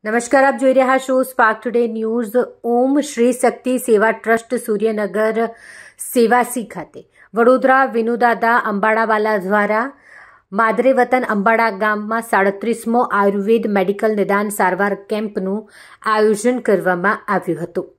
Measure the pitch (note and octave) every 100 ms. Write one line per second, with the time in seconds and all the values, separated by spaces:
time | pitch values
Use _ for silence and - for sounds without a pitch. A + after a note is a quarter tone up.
0 | G#3+ A#3 A#3 C#4 C4+ A#3 C4 C4 B3+ C4
1 | C4 C4 C4 - A3 A3 B3 A#3 A#3 A3
2 | A3 A#3 G#3+ B3 - - A#3 A#3+ C4 C#4+
3 | C#4 - A#3+ B3 A#3+ A#3 B3+ B3+ B3 G#3
4 | A3 A3 A3 A3+ - A#3+ A3+ G#3 A3 G#3+
5 | G#3 G3 A3 A3 A3+ A3+ - - - _
6 | - B3 A3+ A#3+ A#3+ B3 G#3 F3+ D3+ -
7 | - _ _ G3+ A#3 B3+ C4 C4 C4 A3+
8 | A3+ A#3 A#3+ G#3+ A3+ A#3+ A3+ G3+ A3 A3
9 | A3 G#3+ G#3+ G#3 F3+ G#3 G#3 G#3+ C4 -
10 | _ - - _ _ G3 A3 A3 B3 B3
11 | A#3+ B3+ B3 G#3 G3 A3+ A3+ G3 G#3+ G#3
12 | G#3+ A3+ A3+ G#3 G3 G3 A3 A3+ A#3 A#3
13 | B3 G3+ G3+ G3+ G3 A3+ G#3 G3+ F#3 G3+
14 | A3 G#3 F3+ G3+ G#3 G#3 F#3+ F3+ G3+ G3
15 | - G#3+ G#3+ G#3 F#3+ G#3 G#3+ - - -
16 | - G#3+ G#3+ G#3 A#3 B3 - F#3+ F3 F3
17 | F#3+ - - F#3+ F#3 D#3 E3+ - -